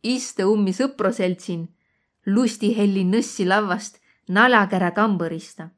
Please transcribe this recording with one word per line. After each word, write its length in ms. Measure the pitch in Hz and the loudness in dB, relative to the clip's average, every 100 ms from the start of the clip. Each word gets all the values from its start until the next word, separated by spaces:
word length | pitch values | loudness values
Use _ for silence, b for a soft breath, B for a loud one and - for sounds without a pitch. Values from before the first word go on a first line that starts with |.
iste 420 | 214 247 - - 190 | -2 -4 -4 -2 2
ummi 280 | 214 196 | 2 2
sõproseltsin, 920 | 180 277 175 196 233 185 180 - 170 165 _ _ _ _ _ - | 0 -2 0 -2 0 -2 -2 -6 -8 -8 _ _ _ _ _ -2
lusti 520 | 202 247 - 208 220 | 0 0 0 -2 2
helli 260 | 208 190 | 0 2
nõssi 420 | 180 214 - - 185 | 2 0 -2 -4 0
lavvast, 540 | 196 208 180 - _ _ _ - | 0 0 -4 -8 _ _ _ -2
naljakära 640 | 185 247 240 196 190 180 | 4 6 4 2 0 0
kambõrista. 760 | 170 214 190 165 165 - - 165 | 0 0 0 -4 -8 -12 -18 -20